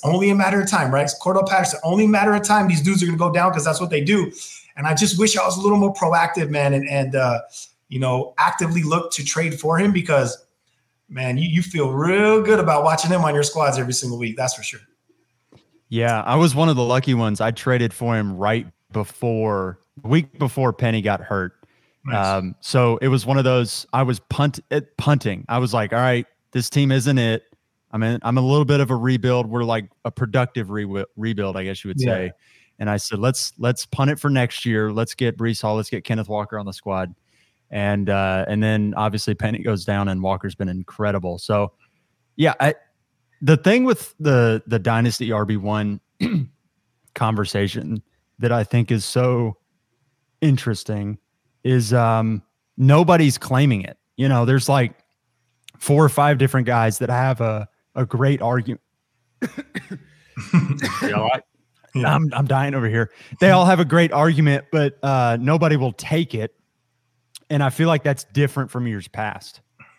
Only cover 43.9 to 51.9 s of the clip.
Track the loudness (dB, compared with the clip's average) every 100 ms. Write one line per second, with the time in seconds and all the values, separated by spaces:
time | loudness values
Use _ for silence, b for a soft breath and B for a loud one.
43.9 | 0 -4 -4 2 4 4 0 -2 -4 0
44.9 | 0 0 -2 -2 -2 -2 -2 -2 -4 -4
45.9 | -6 _ -6 -2 -2 -4 _ _ _ _
46.9 | _ _ -4 -2 -2 -2 -2 -2 -4 -6
47.9 | -8 -10 _ _ -4 0 0 0 0 0
48.9 | -2 -2 0 0 0 -2 -6 _ _ _
49.9 | _ _ _ _ _ 2 2 0 -4 -4
50.9 | -6 -6 -8 _ _ _ _ 0 0 2